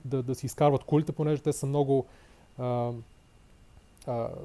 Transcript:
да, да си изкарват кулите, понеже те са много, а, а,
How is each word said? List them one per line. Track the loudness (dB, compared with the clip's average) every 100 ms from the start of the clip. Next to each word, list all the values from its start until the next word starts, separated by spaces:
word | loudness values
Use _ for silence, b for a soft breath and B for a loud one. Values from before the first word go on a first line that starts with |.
| -2
да, | -2
да | -2 -4
си | -6
изкарват | 2 4 4
кулите, | 2 2 2
понеже | 0 0 0
те | 0
са | -2 0
много, | 0 4 2 0 b b b b -6
а, | -2 0 -2 -4 -12 -20 -20 -20 -20 -20 -20 -20 -20 -12 -6
а, | -4 -4 -6